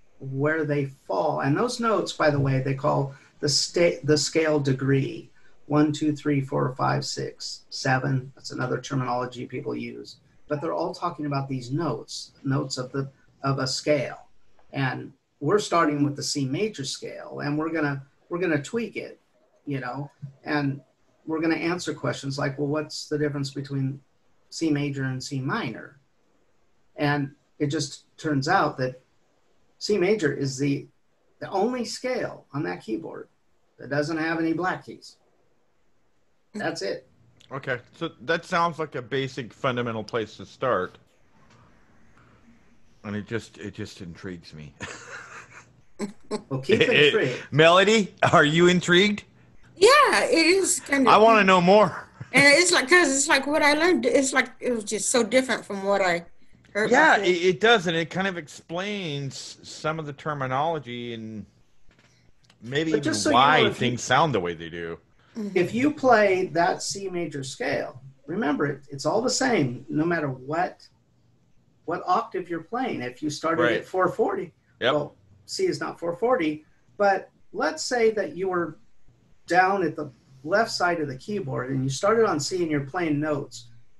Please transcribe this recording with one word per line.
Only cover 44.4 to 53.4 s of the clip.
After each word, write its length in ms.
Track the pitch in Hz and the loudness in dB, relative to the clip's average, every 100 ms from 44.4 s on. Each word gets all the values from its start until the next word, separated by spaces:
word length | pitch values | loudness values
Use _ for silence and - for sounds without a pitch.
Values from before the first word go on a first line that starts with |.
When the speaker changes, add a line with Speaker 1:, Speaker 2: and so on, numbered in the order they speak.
| - | -16
Speaker 2:
me. 180 | 76 73 - | -18 -18 -16
<laughs> 40 | - - - - - - - - - _ - - 202 - - 208 - | -16 -16 -16 -18 -16 -20 -20 -20 -20 _ -20 -12 -10 -10 -10 -10 -6
Speaker 1:
Well, 100 | 135 | -6
keep 220 | 135 - | 0 2
Speaker 2:
It, 80 | 147 | 4
it, 160 | 127 147 | 6 6
Speaker 1:
intrigued. 280 | 214 139 - - | 4 0 -4 -2
Speaker 2:
Melody, 640 | 139 165 180 196 220 185 - - | 6 8 8 6 4 2 0 4
are 140 | 165 | 6
you 220 | 147 160 175 | 6 6 6
intrigued? 580 | 180 175 175 208 208 - - - - - - | 6 4 4 4 0 -8 -20 -20 -20 -12 4
Speaker 3:
Yeah, 120 | 415 571 494 208 | 8 8 6 4
it 100 | - 330 320 | 2 4 6
is 340 | 381 349 - | 4 2 -2
kind 280 | - 277 262 | 0 2 6
of. 60 | |
Speaker 2:
I 20 | 185 | 8
wanna 260 | 226 220 | 8 8
know 200 | 190 185 | 8 6
more. 440 | 175 208 185 - - - - | 8 8 6 2 -14 -18 0
Speaker 3:
And 100 | 262 | 6
it's 260 | 285 294 359 | 8 8 6
like, 160 | 330 262 | 4 6
'cause 260 | 359 311 269 | 6 6 2
it's 120 | 320 | 2
like 180 | 277 | 2